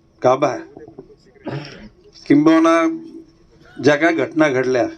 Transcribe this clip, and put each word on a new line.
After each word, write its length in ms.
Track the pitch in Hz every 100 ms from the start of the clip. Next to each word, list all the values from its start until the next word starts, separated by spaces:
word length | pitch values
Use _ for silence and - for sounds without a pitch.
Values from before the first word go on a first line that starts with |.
| _ _
गाभा 240 | 127 135 143
आहे. 340 | 117 - - - - - - _ _ - - - - - _ - - -
किंबहुना 600 | 139 156 160 165 - - 330 - - - _ _ _ - -
ज्या 120 | 135 147
काय 180 | 165
घटना 360 | 165 127 160 151
घडल्या 380 | 127 127 202 -